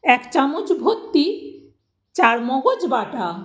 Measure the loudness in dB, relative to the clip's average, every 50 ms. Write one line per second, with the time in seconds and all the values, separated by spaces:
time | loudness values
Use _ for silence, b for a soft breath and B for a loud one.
0 | 4 4 2 2 2 -2 0 2 2 2 0 -4 -2 -2 -2 0 2 0 0 0
1 | -4 -2 0 0 2 2 -2 -6 -8 -16 -18 -18 -20 -20 _ _ _ _ _ _
2 | _ _ _ 4 4 4 4 2 -2 -2 -4 0 2 0 0 0 -2 -2 -2 -2
3 | -2 -4 -6 -6 -6 -6 -6 -8 -12